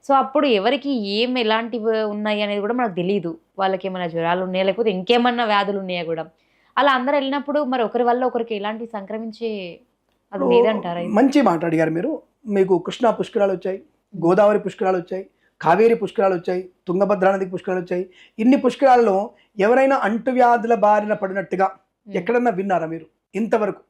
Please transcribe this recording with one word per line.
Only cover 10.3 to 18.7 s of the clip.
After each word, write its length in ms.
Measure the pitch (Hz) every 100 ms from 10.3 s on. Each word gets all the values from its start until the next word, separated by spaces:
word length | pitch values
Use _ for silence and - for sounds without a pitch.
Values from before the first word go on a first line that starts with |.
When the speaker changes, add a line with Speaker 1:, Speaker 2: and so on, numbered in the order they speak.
| 202
Speaker 2:
ఇప్పుడు 60 | -
Speaker 1:
లేదంటారా 500 | 240 233 214 175 175
ఇది? 120 | 175
Speaker 2:
మంచి 300 | 214 269 285
మాట 220 | 226 165
అడిగారు 260 | 170 160 160
మీరు. 320 | 160 233 302 _ _ 233
మీకు 300 | 202 190 175
కృష్ణా 320 | 185 - 233
పుష్కరాలు 420 | 202 175 226 196
వచ్చాయి, 260 | 180 185 196
Speaker 1:
మ్మ్. 480 | _ _ _ 185 165
Speaker 2:
గోదావరి 320 | 185 208 208
పుష్కరాలు 380 | 190 - 190 185
వచ్చాయి, 300 | 170 185 196 _ _ _
కావేరి 340 | 151 180 226
పుష్కరాలు 400 | 233 190 - 196
వచ్చాయి, 340 | 185 175 185 185 _ -
తుంగభద్రా 440 | 180 196 202 185
నది 140 | 196 185
పుష్కరాలు 340 | 180 - 185
వచ్చాయి. 300 | 175 180 185 _ _ -
ఇన్ని 180 | 220 277
పుష్కరాల్లో 760 | 262